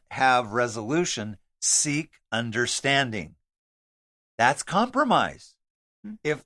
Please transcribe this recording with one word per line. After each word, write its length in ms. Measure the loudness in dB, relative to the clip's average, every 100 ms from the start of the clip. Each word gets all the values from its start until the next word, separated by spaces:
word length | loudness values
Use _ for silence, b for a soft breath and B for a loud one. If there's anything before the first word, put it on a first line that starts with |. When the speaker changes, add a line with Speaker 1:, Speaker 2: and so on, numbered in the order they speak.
| _
Speaker 1:
have 400 | 0 4 4 2
resolution, 840 | 0 -2 -2 -2 0 0 -4 -8 -12 _ _
seek 520 | 0 0 0 -2 -4 _ _
understanding. 1040 | -6 -4 -2 -2 -2 0 2 0 -4 -10 -14 _ _ _ _ _ _ _ _ _ 2
That's 240 | 2 2
compromise. 920 | -2 0 0 0 2 2 2 -4 -18 _ _ _ _ _ -18
Speaker 2:
Hmm. 100 | -8 -4
Speaker 1:
If 200 | -4